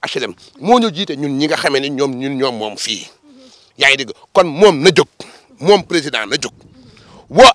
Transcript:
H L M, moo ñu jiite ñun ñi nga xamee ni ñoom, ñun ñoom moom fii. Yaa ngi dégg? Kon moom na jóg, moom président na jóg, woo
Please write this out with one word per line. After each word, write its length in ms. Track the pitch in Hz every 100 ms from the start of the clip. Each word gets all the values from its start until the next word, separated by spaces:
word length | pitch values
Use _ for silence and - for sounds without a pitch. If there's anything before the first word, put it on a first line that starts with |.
H 160 | 147 180
L 40 | 196
M, 80 | 170 - -
moo 180 | 135 247
ñu 100 | 226
jiite 180 | 160 196 139
ñun 220 | 147 135
ñi 80 | 151
nga 80 | 156
xamee 240 | 160 139
ni 100 | 139
ñoom, 200 | 135 139 123
ñun 200 | 135 139
ñoom 200 | 135 117
moom 180 | 107 98
fii. 300 | - 101 - _ _ _ - _ _ -
Yaa 120 | 139
ngi 80 | 139
dégg? 140 | 120 - _
Kon 100 | - 180
moom 340 | 147 208 151
na 80 | 170
jóg, 140 | 156 151 - - - _ -
moom 240 | 156 202
président 420 | - 170 147 120 104
na 80 | -
jóg, 160 | 113 - - _ - _ - - -
woo 180 | 151 254